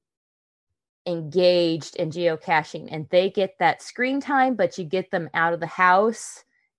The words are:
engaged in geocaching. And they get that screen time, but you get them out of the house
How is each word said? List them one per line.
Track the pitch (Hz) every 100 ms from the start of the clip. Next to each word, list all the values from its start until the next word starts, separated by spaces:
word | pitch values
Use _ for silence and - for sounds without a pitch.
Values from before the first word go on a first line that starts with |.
| _ _ _ _ _ _ _ _ _ _
engaged | - 170 156 175 180 180 170 165 - -
in | 160
geocaching. | 160 170 160 - 160 156 156 -
And | 160 -
they | 180 190
get | 196 190 -
that | 170 -
screen | - - 254 277
time, | 269 269 262
but | 220 175 -
you |
get | 160 185 185
them | 185 156
out | 165 165
of | 170
the | 165
house | - 185 185 220 226 - - _ _ _